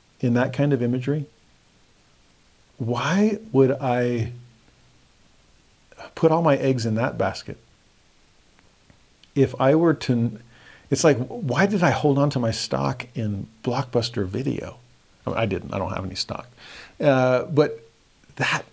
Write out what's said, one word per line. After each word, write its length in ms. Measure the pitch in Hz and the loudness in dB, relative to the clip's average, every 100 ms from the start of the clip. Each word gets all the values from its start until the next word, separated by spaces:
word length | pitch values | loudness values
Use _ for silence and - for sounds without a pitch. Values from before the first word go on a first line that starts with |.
| _ _ | _ _
in 160 | 123 120 | 0 2
that 180 | 135 | 0
kind 180 | - 147 | 0 0
of 120 | 135 | 2
imagery, 420 | 120 127 123 151 143 _ _ _ _ _ _ _ _ _ _ _ _ _ _ - | 0 -2 -2 -4 -4 _ _ _ _ _ _ _ _ _ _ _ _ _ _ -8
why 580 | 110 120 147 185 214 214 - | -4 -2 0 2 2 0 0
would 200 | 135 135 | 4 4
I 600 | 131 131 123 123 120 113 - - _ _ _ _ _ _ _ _ _ _ _ _ _ _ - - - | 2 0 0 0 -2 -4 -8 -18 _ _ _ _ _ _ _ _ _ _ _ _ _ _ -20 -18 0
put 160 | 165 | 4
all 100 | 160 | 4
my 160 | 165 139 | 4 2
eggs 280 | 135 127 113 | 2 0 0
in 100 | 110 | -2
that 220 | 127 123 | -2 -2
basket? 400 | 101 - - 101 _ _ _ _ _ _ _ _ _ _ _ _ _ _ _ _ _ - | -4 -4 -12 -16 _ _ _ _ _ _ _ _ _ _ _ _ _ _ _ _ _ 2
If 180 | 127 - | 2 4
I 140 | 135 156 | 4 4
were 180 | 170 | 4
to, 460 | 151 - 120 117 117 - - - - - | 2 0 0 0 -4 -14 -20 -20 -20 -4
it's 140 | 139 | 2
like, 140 | 165 127 131 | 4 2 0
why 380 | 247 160 139 196 | -6 -4 0 0
did 160 | 202 | 2
I 80 | 165 | 2
hold 260 | - 151 143 | 2 2 2
on 140 | 240 | 2
to 80 | 135 | 0
my 120 | 117 | -2
stock 560 | - - 131 139 127 - - | -2 -4 -2 -2 -4 -8 -6
in 320 | 110 101 - - | -4 -6 -8 -8
Blockbuster 600 | - 120 120 123 113 - 92 | -6 -4 -2 -2 -2 -4 -4
Video? 520 | 107 135 - - - - _ _ _ - | -4 -4 -4 -8 -14 -20 _ _ _ -6
I 40 | |
mean, 100 | - | -2
I 60 | 98 | -2
didn't, 280 | 92 - | -2 -4
I 40 | 101 | -6
don't 160 | 92 | -4
have 100 | 98 | -6
any 120 | 95 95 | -6 -8
stock. 320 | - - - - - - - - | -8 -8 -12 -20 -20 -20 -20 -2
Uh, 440 | 147 131 127 127 | 2 4 4 2
but 440 | - 147 151 - - _ _ _ _ - | 2 2 2 0 -16 _ _ _ _ -4
that, 280 | - - - | -2 -2 -6